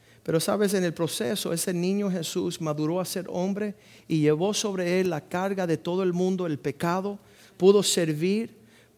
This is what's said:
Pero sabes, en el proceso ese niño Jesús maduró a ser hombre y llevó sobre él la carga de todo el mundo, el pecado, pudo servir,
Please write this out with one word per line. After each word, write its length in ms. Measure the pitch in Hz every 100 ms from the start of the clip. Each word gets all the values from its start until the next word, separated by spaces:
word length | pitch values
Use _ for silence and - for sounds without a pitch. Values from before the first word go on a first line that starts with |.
| _ -
Pero 160 | - 160
sabes, 340 | 165 202 202 190
en 100 | 175
el 80 |
proceso 580 | 160 165 - - 208 -
ese 220 | 170 -
niño 360 | 175 175 202 202
Jesús 520 | 185 156 185 175 170
maduró 400 | 156 151 151 180
a 40 | 180
ser 200 | 190 175
hombre 480 | 180 185 202 208 202 - - -
y 140 | 160
llevó 320 | 147 151 190
sobre 480 | 208 214 190 175 185
él 80 | 185
la 100 | 156
carga 480 | - 180 196 196 180
de 100 | 156
todo 260 | 170 185
el 100 | 190
mundo, 320 | 175 185 190 175
el 120 | 139
pecado, 600 | 147 - 170 180 196 202 - - - -
pudo 260 | 185 208
servir, 720 | 196 - 165 151 175 208 233 - - - -